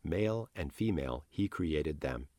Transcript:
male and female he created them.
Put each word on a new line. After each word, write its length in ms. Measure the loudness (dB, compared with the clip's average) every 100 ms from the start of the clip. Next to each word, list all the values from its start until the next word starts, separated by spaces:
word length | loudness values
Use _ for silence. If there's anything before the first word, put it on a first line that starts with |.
male 460 | 0 2 2 0 -4 -4
and 180 | -6
female 520 | 0 2 2 0 -4 -6
he 180 | -2 -2
created 540 | 0 2 2 0 -2
them. 260 | -2 -4 -8